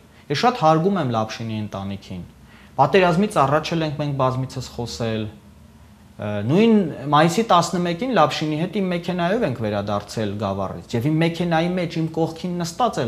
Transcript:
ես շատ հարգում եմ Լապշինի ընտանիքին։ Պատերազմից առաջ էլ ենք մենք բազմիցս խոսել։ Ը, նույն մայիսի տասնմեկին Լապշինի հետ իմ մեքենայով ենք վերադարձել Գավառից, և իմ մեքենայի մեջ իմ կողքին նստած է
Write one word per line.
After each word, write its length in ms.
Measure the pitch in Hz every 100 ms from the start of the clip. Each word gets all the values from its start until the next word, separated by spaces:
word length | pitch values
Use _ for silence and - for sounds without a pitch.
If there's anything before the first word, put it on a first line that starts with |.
| - - -
ես 120 | 147
շատ 180 | 240 247
հարգում 400 | 156 160 175 196
եմ 100 | 135
Լապշինի 440 | 117 110 - 113 110
ընտանիքին։ 640 | 104 98 98 98 - 92 87 - - - -
Պատերազմից 640 | - - 202 180 170 208 170
առաջ 300 | 135 147 160
էլ 120 | 165
ենք 140 | 156 143
մենք 140 | 147 139
բազմիցս 500 | 131 123 127 - 120
խոսել։ 500 | - 117 - 113 110
Ը, 1040 | 107 - - - - - - - - - 107 104
նույն 300 | 104 170 226 214 170 -
մայիսի 400 | 151 147 165 170 226
տասնմեկին 680 | 175 165 180 175 170 254
Լապշինի 420 | 208 147 - 156 151
հետ 200 | 180 214
իմ 100 | 190
մեքենայով 540 | 175 175 180 175 220 196
ենք 140 | 117
վերադարձել 680 | 107 104 101 101 - - 107 101
Գավառից, 580 | 101 98 92 87 87 117
և 100 | 143
իմ 140 | 156
մեքենայի 480 | 165 165 175 160 170
մեջ 280 | 185 170 165
իմ 100 | 160
կողքին 420 | 160 160 160 180 175
նստած 400 | 170 - 240
է 60 | 170